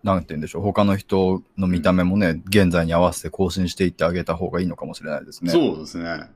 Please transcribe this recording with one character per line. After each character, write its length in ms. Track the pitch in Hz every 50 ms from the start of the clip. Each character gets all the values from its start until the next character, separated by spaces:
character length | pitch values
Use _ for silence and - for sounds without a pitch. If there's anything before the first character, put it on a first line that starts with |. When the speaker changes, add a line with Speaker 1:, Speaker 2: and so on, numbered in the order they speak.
| -
Speaker 1:
な 140 | 101 95 92
ん 20 |
て 80 | 80 -
言 60 | 80
う 40 | 76
ん 20 |
で 60 | 76 76
し 80 | -
ょ 40 | 82
う、 20 |
他 220 | 92 101 92 - 101
の 120 | 101 98
人 460 | 98 - _ - 95 95 92 95 90 - _ _ -
の 100 | 95 90
見 140 | 90 87
た 100 | 78 98
目 120 | 90 92 90
も 140 | 90 95 104
ね、 100 | 101 85
Speaker 2:
う 60 | 80
ん。 80 | 82 87 98
Speaker 1:
現 220 | 95 107 95 90
在 160 | 82 87 82
に 80 | 82 82
合 60 | 82
わ 140 | 90 90 80
せ 100 | - -
て 60 | 82
更 180 | - - 98 90
新 180 | 87 95 92 90
し 60 | -
て 120 | - 98
い 20 | 90
っ 40 |
て 120 | 85 - 80
あ 80 | 82
げ 120 | 87 90 82
た 120 | - 82
方 140 | 85 92 85
が 120 | - 85
い 40 | 92
い 20 | 90
の 80 | 78
か 100 | - -
も 80 | 73 -
し 100 | - -
れ 60 | 78
な 100 | 76 67
い 60 | -
で 60 | -
す 120 | - - -
ね。 80 | 85
Speaker 2:
そ 220 | - 170 156 113 85
う 40 | 78
で 60 | 78 73
す 100 | - 87
ね。 320 | 85 85 85 78 76 - -